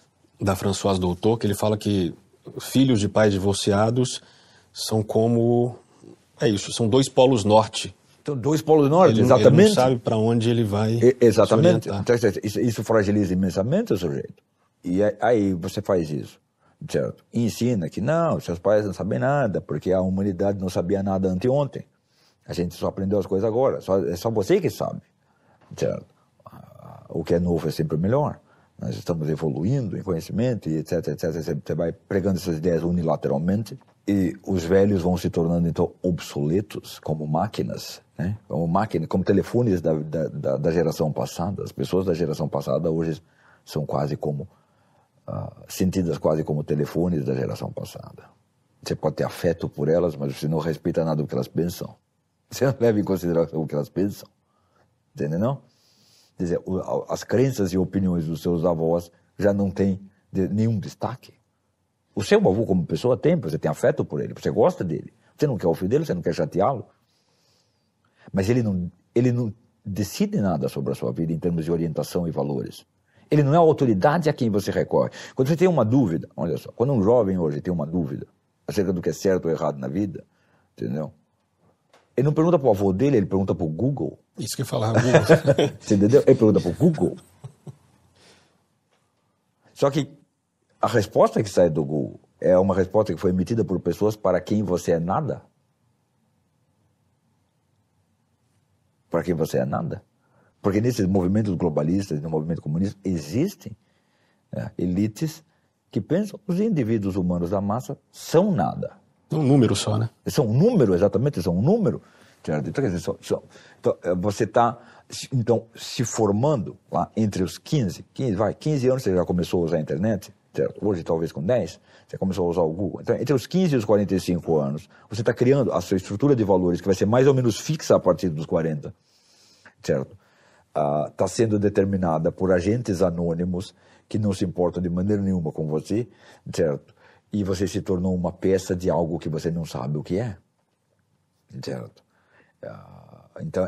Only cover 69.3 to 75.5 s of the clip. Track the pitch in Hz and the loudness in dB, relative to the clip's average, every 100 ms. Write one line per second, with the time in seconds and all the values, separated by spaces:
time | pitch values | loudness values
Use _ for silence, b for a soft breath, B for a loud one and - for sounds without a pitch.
69.3 | 120 113 - _ _ 107 98 98 - 208 | 2 -2 -6 _ _ -10 -4 -4 -2 -2
70.3 | 208 98 76 67 73 69 65 60 64 82 | 0 0 0 -2 -4 -6 -4 -6 -4 -4
71.3 | 80 87 85 80 85 82 73 71 90 85 | -2 -2 -2 -2 -2 -2 -4 -4 -4 -4
72.3 | 73 69 67 50 - - _ b b b | -4 -4 -4 -8 -12 -20 _ b b b
73.3 | 147 139 165 160 143 131 98 151 165 151 | 2 4 6 6 4 4 4 4 2 0
74.3 | 143 117 101 98 90 73 80 62 B B | 0 0 0 0 -2 0 0 0 B B
75.3 | B 135 | B 0